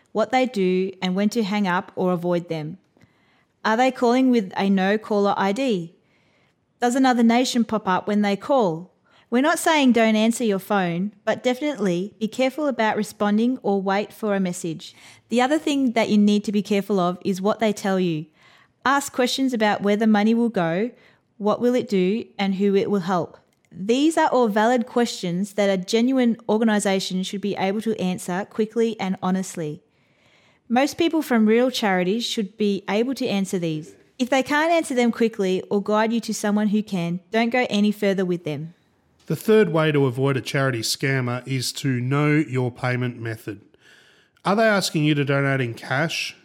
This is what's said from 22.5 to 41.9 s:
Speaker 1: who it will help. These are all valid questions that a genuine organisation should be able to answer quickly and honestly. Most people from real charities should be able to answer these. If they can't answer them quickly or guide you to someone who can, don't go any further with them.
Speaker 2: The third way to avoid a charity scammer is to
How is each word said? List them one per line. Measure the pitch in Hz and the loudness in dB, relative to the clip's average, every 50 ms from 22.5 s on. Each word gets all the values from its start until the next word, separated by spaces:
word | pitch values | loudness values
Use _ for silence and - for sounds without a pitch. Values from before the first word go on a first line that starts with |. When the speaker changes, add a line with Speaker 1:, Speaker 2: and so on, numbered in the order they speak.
| 196 | 0
Speaker 1:
who | 180 202 202 196 | 0 2 2 2
it | 196 160 - | 2 2 2
will | 202 196 | -2 -2
help. | 165 185 196 175 151 - - - _ _ _ _ _ _ | 0 0 -2 -2 -2 -4 -10 -20 _ _ _ _ _ _
These | - 170 190 208 240 269 294 320 320 | -14 -8 -2 0 2 2 2 2 2
are | 349 320 - | 2 2 2
all | - 254 247 220 | 4 2 2 2
valid | 196 220 214 233 254 247 233 | 2 2 4 4 2 2 0
questions | - - 247 240 233 - - - 175 170 180 202 - | -2 0 0 0 0 -2 -6 -6 -4 -2 -2 -4 -4
that | - - 202 196 | -2 0 2 2
a | 196 | 2
genuine | 185 180 - - 226 233 254 269 262 247 233 226 - - - | 0 -2 0 0 2 2 2 2 2 2 2 0 0 -2 -2
organisation | 214 220 233 226 208 208 - 202 190 196 190 - 180 185 | 0 2 2 2 2 2 0 0 0 -2 -2 -4 -4 -4
should | 185 - - 196 | -4 -4 -6 -6
be | 190 202 180 | -4 -4 -4
able | - 180 190 196 220 | -2 -2 -2 -2 -2
to | 208 226 214 - | -2 -4 -4 -2
answer | 185 180 180 - - - 175 185 208 - | -2 -4 -4 -4 -6 -6 -6 -6 -6 -6
quickly | - - 214 214 - 240 226 226 220 - | -4 -4 -4 -2 0 -2 0 0 -2 -4
and | - 190 190 - | -4 -6 -4 -4
honestly. | - 185 190 190 185 - - 180 160 151 151 - _ _ _ _ _ _ _ _ _ _ _ _ _ _ _ _ _ | -2 -2 -2 -2 -4 -6 -8 -8 -8 -8 -8 -10 _ _ _ _ _ _ _ _ _ _ _ _ _ _ _ _ _
Most | - 226 254 277 285 - | -2 0 0 0 0 0
people | - 339 330 330 320 | 0 -2 0 0 -2
from | 285 - 247 226 220 | 0 2 2 2 4
real | 214 220 233 254 262 | 4 4 4 2 2
charities | 254 - 233 202 185 180 180 180 208 240 233 | 0 -2 -2 0 0 0 0 0 -2 -2 -4
should | - - 233 208 185 _ | -4 -4 -4 -6 -6 _
be | - 214 202 196 185 - - | -2 -2 0 0 -2 -4 -4
able | 196 214 240 269 262 | -2 -2 0 -2 -2
to | - 254 - | -4 -4 -2
answer | 202 196 190 185 196 185 | -2 -2 -2 -2 -4 -4
these. | 170 165 156 151 143 - - _ _ _ _ - | -2 -4 -4 -6 -8 -12 -20 _ _ _ _ -6
If | 247 240 | -2 0
they | 285 269 | 0 0
can't | 262 - 294 294 311 330 | 0 0 0 0 2 2
answer | 339 330 320 - 269 | 2 0 0 0 0
them | 247 240 233 | 2 2 2
quickly | 220 - 233 220 220 - 196 185 185 185 - - | 2 2 0 0 0 0 -2 0 0 -2 -2 -2
or | 208 202 | -2 -2
guide | 196 - 214 214 220 220 233 | 0 0 0 0 0 0 0
you | 226 | -2
to | - - | -4 -4
someone | 208 - - 208 208 208 214 208 | -8 -4 -2 0 0 0 0 2
who | 196 214 | 0 0
can, | 208 - 196 180 170 170 175 180 _ - | -2 -2 -4 -4 -4 -4 -4 -6 _ -4
don't | - 226 233 233 | -2 -2 0 0
go | 247 247 247 - | 0 0 -2 0
any | - 208 208 208 | 0 0 0 0
further | 202 208 208 196 196 190 190 | 0 0 0 0 0 0 0
with | 180 180 170 - | -2 -2 -4 -4
them. | 160 147 139 160 165 - _ _ _ _ _ _ _ _ _ _ | -6 -8 -8 -10 -12 -14 _ _ _ _ _ _ _ _ _ _
Speaker 2:
The | - 160 | -6 -6
third | - - - 214 220 214 170 156 | -4 0 4 4 4 4 4 2
way | 160 156 156 | 2 2 2
to | 147 143 135 | 2 2 2
avoid | 131 117 135 135 139 135 127 | 2 0 0 0 0 0 -2
a | |
charity | - - - 143 135 135 123 117 | -4 -4 -2 0 0 0 -2 -2
scammer | 110 - - - 143 135 135 131 123 120 120 123 - | -4 -6 -6 -2 -2 -2 0 0 -2 -2 -4 -6 -6
is | 131 135 131 120 - - | -6 -6 -4 -4 -6 -8
to | - - 139 | -4 -4 -2